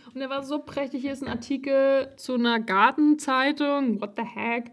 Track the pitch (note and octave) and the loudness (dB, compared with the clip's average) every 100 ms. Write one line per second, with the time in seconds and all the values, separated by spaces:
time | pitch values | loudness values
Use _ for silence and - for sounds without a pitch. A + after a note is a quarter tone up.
0 | - B3+ C4 C#4 C4+ D4 D4 C#4+ C4+ C#4 | -18 -4 -2 -2 -2 -6 -4 -6 -4 -4
1 | C#4 C4+ B3+ A#3+ - C4+ C#4 C4+ C4+ C4+ | -6 -6 -6 -8 -4 -4 2 4 4 2
2 | C4+ - - B3+ A#3 A#3 A3 F#3+ A3+ C4+ | 0 -10 -4 0 2 0 0 4 4 6
3 | D4+ D4+ - C4 C4+ C#4+ C#4+ C#4+ C4 G3+ | 4 4 2 0 0 0 0 0 0 -2
4 | G#3 - A3+ A3 A3 A#3+ A#3+ | -6 -8 -10 -6 -6 -6 -8